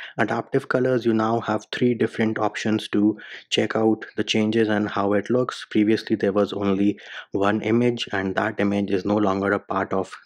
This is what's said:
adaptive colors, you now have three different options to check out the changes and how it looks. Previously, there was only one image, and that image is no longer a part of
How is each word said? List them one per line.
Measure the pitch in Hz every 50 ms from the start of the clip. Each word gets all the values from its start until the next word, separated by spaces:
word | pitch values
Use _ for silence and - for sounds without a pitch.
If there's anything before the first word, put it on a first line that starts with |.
| - - - -
adaptive | 113 107 117 117 120 - - 135 - -
colors, | - 131 123 127 131 123 113
you | 117 110
now | 110 110 110 117 117
have | - - 107 104 - - -
three | - 123 123 120
different | 110 113 110 - - 113 110 107 -
options | 107 104 - - - 113 107 107 - -
to | - 104 104 104 104 - - - - - - -
check | - - 113 107 -
out | 110 110 110 110 107 - - -
the | - 104
changes | - - 110 107 107 110 113 113 107
and | 107 104 104 98
how | - 101 101 101
it | 104 101 98 -
looks. | 117 123 127 123 - - - -
Previously, | - 110 107 104 113 104 - - 113
there | - - 101
was | 95 104 101 98 98
only | 98 101 101 98 95 101 101 101 - - - - - - _ -
one | 101 98 101 104 107
image, | - 107 110 117 123 123 120 117 - - -
and | 98 95 95 92
that | 107 101 110 107 -
image | 104 101 101 101 101 95
is | 98 92 90
no | 98 104 107
longer | 104 98 95 98 98 98
a | 104 98
part | - - 101 95 98 -
of | 98 95 92 - - - -